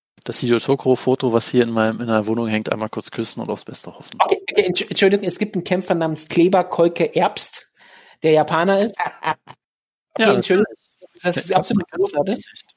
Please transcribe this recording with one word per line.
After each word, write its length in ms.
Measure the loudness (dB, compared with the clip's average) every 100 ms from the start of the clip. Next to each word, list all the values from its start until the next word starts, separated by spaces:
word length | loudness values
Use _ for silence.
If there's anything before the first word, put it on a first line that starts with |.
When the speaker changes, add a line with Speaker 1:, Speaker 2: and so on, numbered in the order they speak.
| _ _
Speaker 1:
das 160 | -10 -4
Hideo 200 | 0 0
Tokoro-Foto, 720 | 2 0 2 2 2 0 2
was 180 | 0 2
hier 140 | 2
in 80 | 2
meinem, 280 | 2 0 0
in 60 | 0
der 180 | 0 0
Wohnung 220 | -2 0
hängt, 240 | -2 -2
einmal 180 | -4 -6
kurz 220 | -8 -10
küssen 300 | -6 -6 -6
und 80 | -8
aufs 160 | -8 -10
Beste 280 | -12 -12
hoffen. 240 | -16 -8 -4
Speaker 2:
Okay, 220 | -2 -2 -2
okay, 160 | 0 0
Entsch-, 240 | 0 -4
Entschuldigung, 360 | 2 2 2 0
es 120 | -4
gibt 180 | -4 -4
einen 80 |
Kämpfer 300 | -2 -2 0 0
namens 320 | -2 -4 -2
Kleber 360 | 4 4 4
Kolke 520 | 2 2 2 2 -2 0
Erbst, 560 | 0 0 -2 -2 -12 _ -20 -20 -20 _
der 80 | 4
Japaner 500 | 4 4 2 2 2
ist. 180 | 0 -4
Speaker 1:
<laughs> 60 | -8 -6 -6 -6 -10 -20 _ _ _ _ _ 0
Speaker 2:
Okay, 120 | 2
Speaker 1:
Ja, 60 |
Speaker 2:
Entschuldigung, 400 | 2 2 2 0
Speaker 1:
natürlich. 400 | -4 _ _ -20
Speaker 2:
das, 80 | -8
das 160 | -2 0
ist 120 | 2
Speaker 1:
Der 60 | 0
Speaker 2:
absolut 300 | 2 -2 -2
Speaker 1:
Kämpfer 100 | -2
Speaker 2:
großartig. 380 | -2 0 -2 -4
Speaker 1:
nicht. 300 | -8 -18 -20